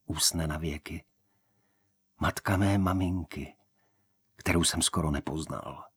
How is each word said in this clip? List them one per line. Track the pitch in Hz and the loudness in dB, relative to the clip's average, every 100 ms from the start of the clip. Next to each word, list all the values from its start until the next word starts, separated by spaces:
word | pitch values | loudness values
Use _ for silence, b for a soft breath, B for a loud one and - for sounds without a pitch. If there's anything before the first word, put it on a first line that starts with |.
| - | -8
usne | 80 - 82 78 | 0 0 2 -2
na | 76 | -2
věky. | 82 76 - 82 - _ _ _ _ _ _ _ _ _ _ _ | -4 -6 -8 -12 -12 _ _ _ _ _ _ _ _ _ _ _
Matka | - - - 95 | -2 -2 0 2
mé | 98 101 | 4 4
maminky, | 92 92 90 92 85 - - - _ _ _ _ _ _ _ - | 4 2 2 0 -4 -10 -12 -14 _ _ _ _ _ _ _ -8
kterou | - 85 | 0 2
jsem | 82 82 | 2 2
skoro | - 90 78 | 0 0 0
nepoznal. | 71 73 78 78 - - - - | 0 -4 -6 -6 -8 -10 -14 -18